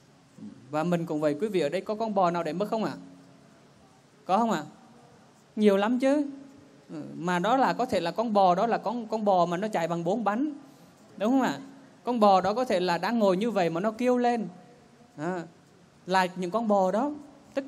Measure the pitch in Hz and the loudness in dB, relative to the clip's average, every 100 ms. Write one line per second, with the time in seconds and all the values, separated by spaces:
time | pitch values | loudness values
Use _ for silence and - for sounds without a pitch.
0 | _ _ _ - 104 - - 151 170 170 | _ _ _ -20 -20 -20 -8 -4 0 -2
1 | 165 151 151 143 220 185 143 180 190 214 | -2 -2 -2 -2 -2 -2 -2 -4 -6 -6
2 | 226 196 175 170 165 165 208 226 170 - | -2 0 2 0 -4 -4 -4 -2 -4 -6
3 | - - - - - - - - - _ | -16 -20 -20 -20 -20 -20 -20 -20 -20 _
4 | _ _ - 196 233 165 143 - - - | _ _ 0 0 2 -2 -4 -16 -20 -20
5 | - - - _ _ 220 208 196 214 247 | -20 -20 -20 _ _ 2 4 4 2 2
6 | 269 302 269 - - - - - - 160 | 2 2 -2 -10 -20 -20 -20 -20 -16 -14
7 | 139 143 175 175 196 262 214 175 247 185 | -12 -8 -2 0 2 2 2 0 -2 -2
8 | 170 170 240 202 185 175 233 190 190 240 | -2 -4 0 4 4 4 0 0 -2 -6
9 | 220 226 208 185 170 175 214 190 165 170 | -6 -2 2 2 2 0 -2 -2 -2 -2
10 | 170 233 196 214 302 - - - - - | -2 -2 -2 -2 -4 -6 -18 -20 -20 -20
11 | - - 110 185 214 - - - - - | -20 -4 0 2 2 -2 -10 -20 -20 -10
12 | 240 247 208 185 185 226 254 185 180 170 | -4 4 6 6 4 0 0 0 0 0
13 | 185 233 202 185 233 196 170 165 214 220 | 0 2 2 2 0 0 0 0 -4 0
14 | 247 247 240 240 180 - - - - - | 0 2 2 0 -4 -12 -20 -20 -20 -20
15 | - 143 165 180 165 - _ - - _ | -20 -8 -6 -6 -10 -20 _ -20 -20 _
16 | 175 185 185 180 180 214 220 202 185 202 | -2 0 0 -4 -4 -2 2 2 2 0
17 | 294 294 - - - 277 | -4 -6 -16 -20 -10 -10